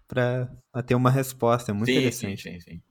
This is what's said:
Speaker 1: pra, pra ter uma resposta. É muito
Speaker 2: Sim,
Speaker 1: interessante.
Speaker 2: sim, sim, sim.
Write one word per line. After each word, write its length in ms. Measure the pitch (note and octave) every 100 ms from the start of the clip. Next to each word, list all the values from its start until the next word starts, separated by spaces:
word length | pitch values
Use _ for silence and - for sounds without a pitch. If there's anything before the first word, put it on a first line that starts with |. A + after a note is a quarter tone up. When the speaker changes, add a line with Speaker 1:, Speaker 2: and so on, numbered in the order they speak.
| -
Speaker 1:
pra, 400 | B2+ B2 B2+ B2+ - _
pra 120 | A#2+
ter 100 | A#2+
uma 160 | B2 B2+
resposta. 640 | C3+ C3 - A#2 A#2+ A2+
É 20 |
muito 140 | G2+ A#2+
Speaker 2:
Sim, 100 | B2+
Speaker 1:
interessante. 440 | B2+ - G2+ F#2+
Speaker 2:
sim, 160 | F#2+ F2
sim, 120 | F2
sim. 100 | E2+ -